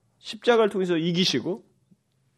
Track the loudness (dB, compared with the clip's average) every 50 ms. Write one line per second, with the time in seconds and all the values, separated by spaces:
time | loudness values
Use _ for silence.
0 | _ _ _ _ -18 -18 -16 -2 0 2 4 4 2 2 0 -2 -2 -2 -2 -2
1 | -2 0 0 0 0 0 0 -2 -2 -4 -8 -10 -12 _ _ _ _ _ _ _
2 | _ _ _ _ _ _ _